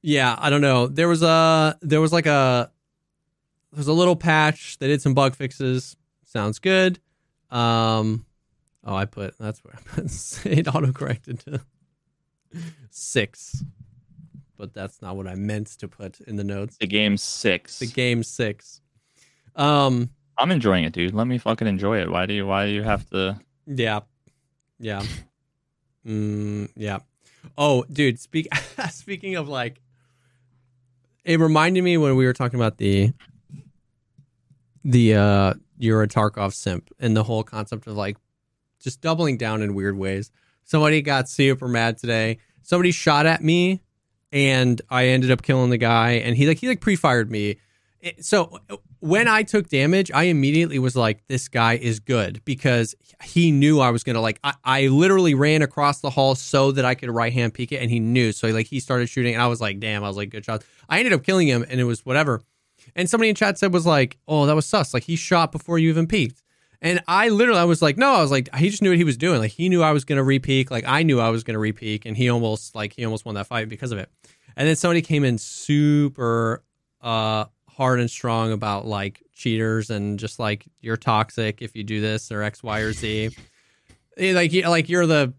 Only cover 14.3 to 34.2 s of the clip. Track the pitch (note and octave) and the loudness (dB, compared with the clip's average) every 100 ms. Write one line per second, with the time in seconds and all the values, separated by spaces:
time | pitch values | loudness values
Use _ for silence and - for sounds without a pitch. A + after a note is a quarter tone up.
14.3 | - _ _ G2+ G2+ G2 _ G2 F#2+ F#2+ | -20 _ _ -18 -14 -14 _ -14 -12 -10
15.3 | F#2 G2+ G#2 G#2+ - - _ G2 - - | -8 -6 -6 -8 -14 -18 _ -18 -18 -12
16.3 | G#2 G2+ G2+ G#2 - G#2 G#2 G#2+ G2+ - | -8 -6 -8 -10 -8 -2 0 2 0 -4
17.3 | - A2+ F2 - - B2 A#2+ B2 A#2+ A#2 | -4 -2 -2 -4 -12 -10 -4 -2 -2 -4
18.3 | - A2+ G2+ - - _ _ _ _ _ | -6 -6 -6 -16 -20 _ _ _ _ _
19.3 | _ _ - D3 D3 C#3 B2+ A#2+ _ _ | _ _ -4 0 2 2 0 -4 _ _
20.3 | - C#3+ F3+ A2 F#2 D#2 E2+ F2 G#2 A#2+ | -4 0 2 2 2 0 -2 -4 -2 -2
21.3 | B2 A2 A2+ A2+ G2 G2 A2 F2 F2 F#2+ | -2 -2 -2 -2 -2 -2 -2 -2 -4 -4
22.3 | G2+ G2 G2 G2+ G#2 A2 G2+ - F#2+ F#2+ | -4 -4 -2 -2 -4 -2 -4 -4 -4 -4
23.3 | G2+ _ _ - C3+ A2+ G#2+ - _ _ | -6 _ _ -12 -6 -4 -4 -10 _ _
24.3 | _ _ _ _ _ A2+ G2+ G#2 - - | _ _ _ _ _ -10 -8 -8 -12 -16
25.3 | _ _ _ _ _ _ _ A#2 G#2+ G#2 | _ _ _ _ _ _ _ -10 -6 -4
26.3 | G#2 G#2 G#2 G#2 - G#2+ G2 _ _ _ | -6 -6 -8 -10 -10 -8 -8 _ _ _
27.3 | _ - - D3 C3 B2 C#3 C#3+ A#2 - | _ -20 -2 2 2 0 0 0 0 -6
28.3 | D#3+ D#3+ C#3+ - - F#3+ - - G3 G3 | -8 -6 -8 -10 -10 -10 -10 -14 -12 -8
29.3 | F3+ D3 C#3 A#2+ B2 _ _ _ _ _ | -8 -8 -6 -8 -10 _ _ _ _ _
30.3 | _ _ _ _ _ _ _ _ _ - | _ _ _ _ _ _ _ _ _ -2
31.3 | E3 D#3+ D#3 D#3+ F#3 F3+ F3 D3 C3 C3 | 2 4 4 4 2 2 2 4 4 2
32.3 | B2 B2 B2 A2+ - G2+ G2 G2+ - - | 2 -4 0 -2 0 0 2 2 0 -12
33.3 | _ _ - - _ _ _ _ _ | _ _ -20 -20 _ _ _ _ _